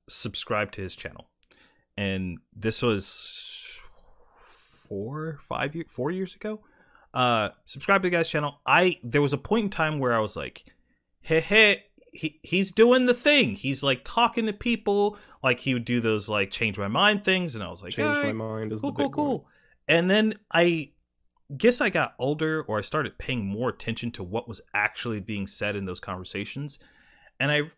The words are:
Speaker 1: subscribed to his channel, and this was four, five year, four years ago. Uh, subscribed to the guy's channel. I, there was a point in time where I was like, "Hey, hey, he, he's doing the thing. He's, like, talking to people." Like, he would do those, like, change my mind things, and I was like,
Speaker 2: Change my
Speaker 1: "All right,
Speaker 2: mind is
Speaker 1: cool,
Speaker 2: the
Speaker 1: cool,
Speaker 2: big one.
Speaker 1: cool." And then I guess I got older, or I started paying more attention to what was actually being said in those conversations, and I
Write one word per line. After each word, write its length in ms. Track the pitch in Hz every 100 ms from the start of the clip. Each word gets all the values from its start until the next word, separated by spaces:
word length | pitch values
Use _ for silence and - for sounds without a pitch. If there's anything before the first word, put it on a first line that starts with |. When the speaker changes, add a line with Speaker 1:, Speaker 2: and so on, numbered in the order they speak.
| -
Speaker 1:
subscribed 640 | - - - - 107 104
to 60 | -
his 140 | 92 -
channel, 320 | - - - _ _ _ _ _ _ -
and 420 | 98 95 92 85 _ -
this 240 | 110 -
was 960 | 120 104 - - - - - - - - - - - - _ _
four, 1000 | - - - - - 98 110 147 160 143
five 320 | - 120 139
year, 100 | 165 -
four 220 | - 135
years 240 | 185 185
ago. 260 | - 214 214 _ _ _ - _
Uh, 380 | 127 123 117 101 -
subscribed 380 | - - - 196
to 80 | 185
the 60 | 175
guy's 120 | 165
channel. 320 | 156 147 - -
I, 320 | 151 185 156
there 200 | 120 147
was 100 | 143
a 60 | 139
point 260 | - 226
in 60 | 202
time 280 | - 156 151
where 160 | 127
I 60 | 117
was 160 | 107 -
like, 280 | 67 - - _ _ _ _ _
"Hey, 200 | - 160
hey, 440 | - 214 214 196 - _ _
he, 280 | - 160 -
he's 300 | - 185 190
doing 340 | - 233 254 247
the 80 |
thing. 400 | 240 294 294 156
He's, 280 | 95 165 139
like, 200 | 139 131
talking 420 | - - 233 240 220
to 60 |
people." 640 | 208 233 226 - 202 202 202 - -
Like, 180 | 131 123
he 140 | 135
would 100 | 123
do 160 | 117 120
those, 280 | 113 107 101
like, 220 | 104 98
change 280 | - 110 104
my 100 | 101
mind 360 | 131 202 208
things, 300 | 196 185 175
and 80 | 113
I 60 | 90
was 140 | 87
like, 100 | 98
Speaker 2:
Change 160 | - 302
my 80 | 294
Speaker 1:
"All 60 |
right, 100 | 285
Speaker 2:
mind 380 | 110 110 110 214
is 80 | 110
Speaker 1:
cool, 100 | 277
Speaker 2:
the 40 | -
Speaker 1:
cool, 120 | 277
Speaker 2:
big 60 | -
one. 100 | 294
Speaker 1:
cool." 220 | 190 - _ _ _ -
And 240 | 165 180
then 240 | 208 220 208 -
I 400 | 165 175 165 139 _ _ _ _ _ - 139
guess 240 | 226 240
I 80 | 233
got 240 | 170 123 -
older, 440 | 131 151 156 156 -
or 120 | 107
I 40 |
started 360 | - 156 127 -
paying 260 | - 123
more 240 | 98 104 123
attention 420 | - - 110 120
to 120 | -
what 240 | 90 113 -
was 140 | 104 -
actually 480 | 104 104 - 123 104
being 260 | 95 104 98
said 300 | - 104 104
in 80 |
those 160 | 95 90
conversations, 760 | - 92 90 101 101 139 147 - - _ _ _ _ -
and 140 | 139
I 100 | 147 151